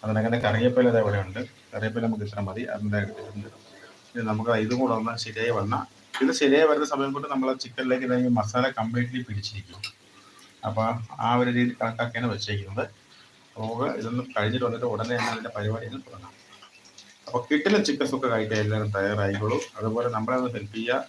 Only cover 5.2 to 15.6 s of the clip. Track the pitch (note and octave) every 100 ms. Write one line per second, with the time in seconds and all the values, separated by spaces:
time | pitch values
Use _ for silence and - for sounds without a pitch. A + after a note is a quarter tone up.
5.2 | A2+ A2 A2+ A2 G2 C3 - - - -
6.2 | C3+ E3 C#3+ C#3 D#3 D3 D3 C#3+ C#3 C3+
7.2 | C#3+ C3+ C3 C3 B2+ A#2+ C3 B2+ C3 B2
8.2 | B2 A#2+ - B2 C3 C3 A2+ A#2+ B2 B2+
9.2 | B2 G2+ G2+ G2+ - - G2+ - - -
10.2 | - - - - A2 G#2+ A2 A#2+ A2+ -
11.2 | A2+ B2 B2 A#2+ A#2+ - A2+ A#2 A#2+ A#2
12.2 | B2 G2+ - G#2 G2 G#2 D3 - - -
13.2 | - - - - A2 A#2 C3+ - A2+ B2
14.2 | B2+ - G#2 B2 A#2+ A2+ A#2+ G#2+ A2+ A#2+
15.2 | A#2 A2+ A2+ G#2